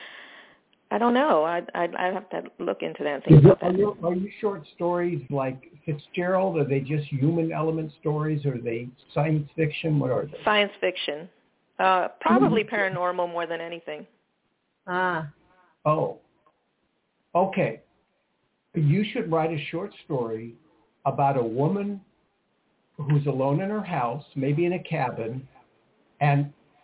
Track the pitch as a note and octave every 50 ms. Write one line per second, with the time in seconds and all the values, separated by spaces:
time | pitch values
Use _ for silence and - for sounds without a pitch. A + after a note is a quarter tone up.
0 | - - - - - - - - - - _ _ _ _ _ _ _ _ G#3 G#3
1 | A#3 A#3+ A#3+ B3 C#4+ D#4 G#3 D#3 D3+ E3 E3+ F3 - - - - E3+ E3+ - -
2 | F3+ F3+ F#3+ F#3 - - - E3+ E3+ - - - E3+ F3+ G3 G3 E3 D#3+ D#3+ -
3 | D3+ D3 C#3+ C3+ - - D#3+ D3+ C#3+ F#3 - - - F3+ F#3 F#3+ G3+ G#3 G#3 -
4 | D#3+ E3+ F3+ F#3 G3 G3+ - - A3+ G#3 G3 E3 D3+ - - - F3 E3+ F3 F3
5 | F3 F3 E3+ D3 B2+ - C#3+ C#3 C3 C3 C3 C3 - - - D3 _ - D3+ C#3+
6 | - _ - F#3 F3 F3+ F#3+ F#3 F#3+ F#3+ E3+ D#3+ C#3 B2 C#3 C3+ C3 C3 D#3 D3+
7 | D3 - D3 C3 C3 D#3 E3+ E3+ E3 E3 D#3+ D3+ D#3 D#3+ D#3+ D#3+ D#3+ D#3 - _
8 | - D#3 D3 D3+ D3+ D#3 D3+ C#3+ C#3+ D3 B2 A#2 A#2 A#2+ A#2 A#2+ B2 B2 - _
9 | _ _ - D#3 D3+ D#3+ D#3 D3+ D3 - - - D#3+ D3+ D3+ - - D#3+ D3+ C#3+
10 | C3 B2+ A#2+ G#2+ - D3 - - - A3 G#3+ G#3 G#3 G3 - - - F#3 F3+ -
11 | - - D3 D3+ E3 F#3 _ _ _ _ _ _ _ _ _ - F#3 F#3+ F#3+ F3+
12 | F3 - - - - G#3+ A3 B3+ C4 - G#3+ A3 G#3 G#3+ A#3+ G#3 G3 F#3+ F#3+ F3+
13 | F3+ F3+ F3+ F3+ F3 F3 E3+ E3+ E3+ D#3+ E3 E3 E3 E3+ E3+ E3 - - D3+ D3+
14 | - - _ _ _ _ _ _ _ _ _ _ _ _ _ _ _ F#3+ F3+ F3+
15 | F#3 F3+ F3 D#3+ D#3+ D3 - _ _ _ _ _ _ _ _ _ - D3+ D#3 D#3+
16 | C3+ F2 - - _ _ _ _ _ _ _ _ _ _ _ _ _ _ _ _
17 | _ _ _ _ _ _ - E3+ F#3+ F#3+ - G3 D#3 A2+ - - - _ _ _
18 | _ _ _ _ _ _ _ _ _ _ _ _ _ _ - E3+ D3+ C#3+ D#3 G3
19 | G#3+ G#3+ - B3+ - E3+ D#3+ D#3+ D#3 E3 E3 D3 C#3 - - E3 F#3+ G#3 - -
20 | - - D#3+ C3 A#2 A2+ A2+ A2 A#2 A#2 A#2 - _ _ _ _ _ _ _ _
21 | - C#3+ C3 - C#3+ C#3 C#3 B2 A#2+ A2+ A2 B2+ C#3 D#3+ G3 G3+ G3+ G3+ G3+ G3
22 | - _ _ _ _ _ _ _ _ _ _ _ _ _ _ _ _ _ _ -
23 | D3 C#3 D3 C#3+ C#3+ B2 B2 C3 C3 C#3 C#3+ E3 F#3+ G3 G#3+ G#3+ G3 E3+ F3 C#3+
24 | A#2+ A#2+ B2+ D3 - - _ C#3+ C3 C#3 C#3+ D#3+ E3+ F3 F#3 F3+ F#3 - D#3+ D#3
25 | C3+ B2 A2 A2+ A2 A2 B2+ C3 - - _ - _ _ _ _ _ _ _ _
26 | _ _ _ _ C#3+ D3 C#3+ C#3+ C#3+ C#3+ - _ _ _ _ _